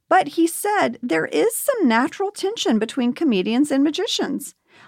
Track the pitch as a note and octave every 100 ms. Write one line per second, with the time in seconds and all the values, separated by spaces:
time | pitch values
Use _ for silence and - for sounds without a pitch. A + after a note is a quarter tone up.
0 | - F4+ D4 - E4 - G4+ G#4 C4+ A#3
1 | B3 D#4+ - D4 G#4 - - B4 C#4+ A3+
2 | C4+ - G4 - F#4+ A4+ G4 A3 A3 -
3 | A#3+ - E4 G3+ F#3+ A#3+ D4 C4+ D4 D4+
4 | A4 - D#4+ - - - _ _